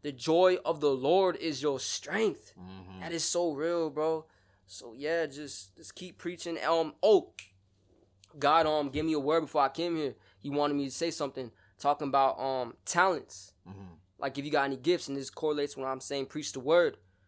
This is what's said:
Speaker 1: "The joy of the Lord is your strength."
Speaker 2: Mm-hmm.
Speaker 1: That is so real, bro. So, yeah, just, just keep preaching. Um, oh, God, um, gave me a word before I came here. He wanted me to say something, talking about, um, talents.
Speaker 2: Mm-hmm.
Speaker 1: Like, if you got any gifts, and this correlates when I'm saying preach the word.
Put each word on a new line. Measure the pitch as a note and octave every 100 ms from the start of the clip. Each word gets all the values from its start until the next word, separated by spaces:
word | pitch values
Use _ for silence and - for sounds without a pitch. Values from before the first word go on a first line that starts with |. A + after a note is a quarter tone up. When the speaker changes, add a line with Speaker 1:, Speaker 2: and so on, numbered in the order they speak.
Speaker 1:
"The | D3
joy | B2+ D#3+ E3 F#3 F3+
of | - D3+
the | D3
Lord | C3 C#3 F#3 F#3+ -
is | E3 C3+
your | D3 C3+
strength." | - - - G3 A3 C#3+ - -
Speaker 2:
Mm-hmm. | - F#2+ F3+ -
Speaker 1:
That | E3+
is | E3
so | - F3 F3
real, | C#3 E3 E3+ D#3+
bro. | C#3+ D#3 D#3+ - _ _ _ _
So, | - A#2 A#2+
yeah, | D3 E3+ D#3
just, | C#3 D3 - - -
just | D#3+
keep | - F3+ -
preaching. | F3 F3 E3+ E3 C#3
Um, | E3 D#3 -
oh, | G#3 G3+ - - - _ _ _ _ _ _ _ _ D3
God, | C#3 D#3+ D#3
um, | D3+ C#3+
gave | C#3+
me | D#3+
a | D3+
word | C#3 E3
before | D#3 F#3
I | E3
came | - E3+ D#3+
here. | C#3 - _ _
He | C#3+
wanted | C#3+ D3
me | C#3+ C#3
to |
say | - E3
something, | - C#3+ C3+ A#2+ _ _ -
talking | C#3+ D3 D3
about, | C#3 C3+ F2
um, | C3+ C3 A#2 -
talents. | - E3+ F#3+ D#3+ - - - _ F2+
Speaker 2:
Mm-hmm. | F#2+ F#2 D#2+ _ -
Speaker 1:
Like, | C3+ C#3
if |
you | D3
got | D3
any | C#3 C3
gifts, | C3+ F3 -
and | C#3
this | C3
correlates | - D#3 D3+ C#3+ -
when | C3+
I'm | C3
saying | - C#3+ C3+
preach | D3+ C#3
the | C3+
word. | B2+ F3 D#3+ - _ _